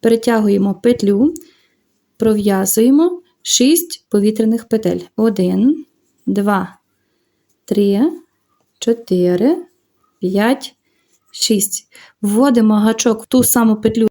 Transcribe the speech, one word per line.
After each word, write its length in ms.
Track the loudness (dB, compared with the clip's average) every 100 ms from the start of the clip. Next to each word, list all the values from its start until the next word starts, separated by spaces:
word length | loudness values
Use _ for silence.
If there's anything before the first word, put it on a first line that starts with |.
перетягуємо 720 | 0 0 0 0 2 0 0
петлю, 600 | -2 -2 0 0 0 0 -2 -18 _ _ _ _ _ _ _
пров'язуємо 1040 | -2 0 0 0 0 2 4 4 2 -2 _ _
шість 640 | -4 0 2 2 0 -12 _
повітряних 600 | 0 0 0 0 -2 -2
петель. 320 | -2 -2 -4 -6 -2
Один, 680 | -2 0 -2 2 0 0 -6 _ _ _ -4
два, 520 | -2 0 -2 -4 -14 _ _ _ _ _ _ _ _
три, 480 | -4 0 0 2 -2 -4 _ _ _ _ _ _
чотири, 880 | -4 -4 -2 0 0 0 0 -2 -6 _ _ _ _ _
п'ять, 540 | -4 0 0 -2 -6 _ _ _ _ _ _
шість. 540 | -10 -2 -2 -2 -8 _ -20 -20 _
Вводимо 540 | -4 0 2 2 2
гачок 480 | 2 2 0 -2 -2
в 40 | -2
ту 160 | 0
саму 340 | 2 2 2 2
петлю 320 | -2 0 -2